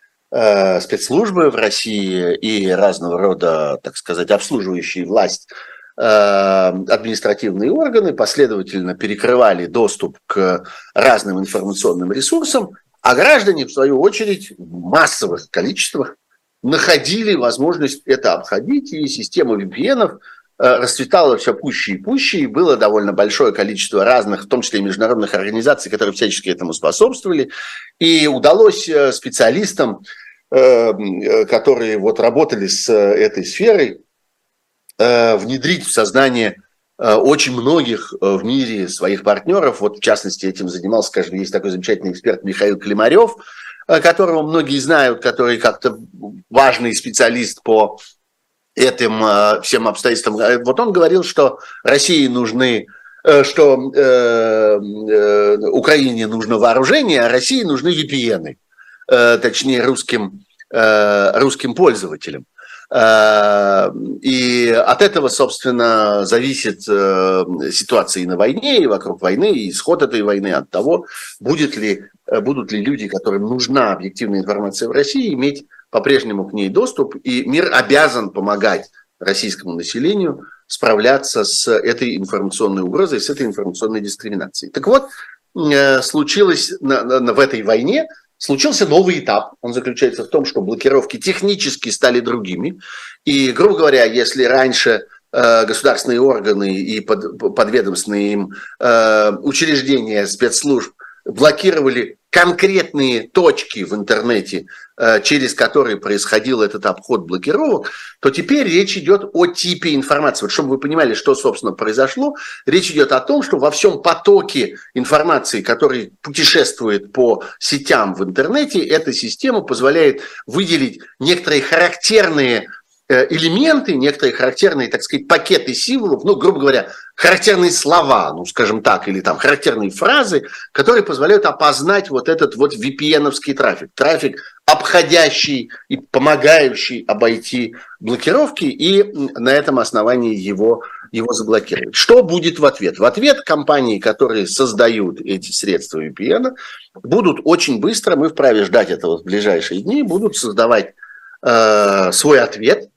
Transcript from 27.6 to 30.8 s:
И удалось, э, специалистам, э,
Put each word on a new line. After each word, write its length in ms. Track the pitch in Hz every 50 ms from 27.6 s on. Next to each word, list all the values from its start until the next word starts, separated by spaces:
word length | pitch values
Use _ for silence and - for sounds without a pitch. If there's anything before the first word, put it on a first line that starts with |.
| - - - - - - _ -
И 280 | 165 165 165 156 151
удалось, 600 | 151 135 123 131 147 165 214 220 208 - - - 170
э, 240 | 160 147 143 131
специалистам, 880 | 123 - - 143 - - 123 110 131 185 214 196 - - 139 113 95 - - - - - - - - _ _ -
э, 400 | 131 131 131 131 127 117